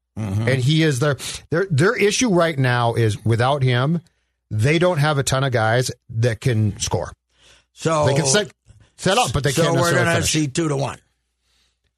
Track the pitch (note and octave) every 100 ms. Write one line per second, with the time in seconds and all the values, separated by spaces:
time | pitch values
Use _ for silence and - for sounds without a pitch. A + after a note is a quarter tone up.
0 | _ G#2 G#2+ G2+ A#2 C3 B2 D#3 D#3+ B2
1 | D3 C3 - - - A#3+ G3 C#3 F#3+ D4+
2 | G#3 - B3+ F3 E3 C#3 B2+ B2 A#2+ A2+
3 | A2 G2 G#2+ A2+ B2+ D3 B2+ B2 C#3 E3
4 | - _ _ _ - G#2+ B2+ E3 F3+ D#3+
5 | D3+ C#3+ B2+ C3+ C#3 A#2+ A2 B2 B2+ -
6 | - A2 A#2+ A2 C3 A2 G#2+ - - F2+
7 | - - _ _ - _ _ - D#3+ D#3
8 | C#3 C#3 C3+ G#3 G3+ - _ - _ -
9 | F#3 G#3+ F#3 C#3 C#3+ D#3 D#3 - - -
10 | - E3+ - D#3 D3 E3+ D#3+ C#3 B2+ D2+
11 | _ _ _ _ _ _ _ _ _